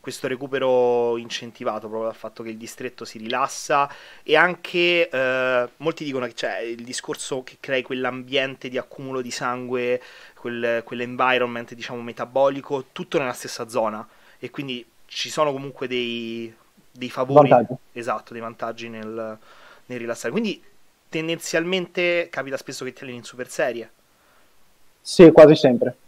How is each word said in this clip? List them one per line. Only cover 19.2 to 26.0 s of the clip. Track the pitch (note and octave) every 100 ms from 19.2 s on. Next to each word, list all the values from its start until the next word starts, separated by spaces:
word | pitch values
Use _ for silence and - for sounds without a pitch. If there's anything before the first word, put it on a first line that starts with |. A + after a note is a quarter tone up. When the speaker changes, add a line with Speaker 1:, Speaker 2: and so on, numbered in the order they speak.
| A2 A2 - - - - -
Speaker 1:
nel | B2
rilassare. | A#2 A2+ A#2
Quindi | D#3+ G#3 D#3+ - - - _ _
tendenzialmente | D#3+ D#3+ E3 - E3+ E3+ F#3 F3 - F3 F3 E3+
capita | - C3+ C3+
spesso | - C3
che | B2+
ti | B2
alleni | C#3 A#2+
in |
super | A2+ B2 B2
serie? | - D3 A#2 A2+ _ _ _ _ _ _ - - _ - _
Speaker 2:
Sì, | - - E3
quasi | D#3+ D#3
sempre. | D#3 C#3 A#2 B2 -